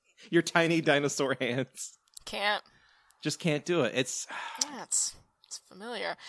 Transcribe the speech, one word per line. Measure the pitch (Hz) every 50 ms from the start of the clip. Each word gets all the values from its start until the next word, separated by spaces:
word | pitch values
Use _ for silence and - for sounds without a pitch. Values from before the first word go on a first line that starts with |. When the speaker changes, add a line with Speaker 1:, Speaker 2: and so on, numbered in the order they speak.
| _ _ _ - - -
Speaker 1:
Your | 160 170
tiny | 165 - - 175 165 160 170 165
dinosaur | 156 160 143 143 143 135 - - 143 127 135 -
hands. | 139 117 117 135 127 - _ - - - - _ _ _ _ - -
Speaker 2:
Can't. | - 208 214 202 208 208 - - - _ _ _ _ _ _ _ _ - _
Speaker 1:
Just | - 156 - -
can't | - 170 147 147 -
do | - 180 165 127
it. | 110 -
It's | 127 131 - - - - - - - - - - - -
Speaker 2:
Yeah, | 302 277 220 165
it's, | - - - - - - - - _ _ _ _
it's | _ - - -
familiar. | _ - 180 208 240 240 190 175 165 - - -